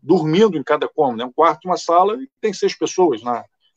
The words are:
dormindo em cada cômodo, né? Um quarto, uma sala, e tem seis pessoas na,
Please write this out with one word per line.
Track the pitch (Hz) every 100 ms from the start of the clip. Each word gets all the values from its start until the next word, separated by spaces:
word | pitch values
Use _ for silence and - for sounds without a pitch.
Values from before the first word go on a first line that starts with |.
dormindo | 131 180 156 160 220 160
em |
cada | 127 147 127
cômodo, | - 143 113
né? | 123
Um |
quarto, | 139 160 156 180
uma | 170
sala, | - 170 196 233
e | 262 _
tem | 214
seis | 196 196 -
pessoas | 156 - 180 113
na, | 120 117 107 _ _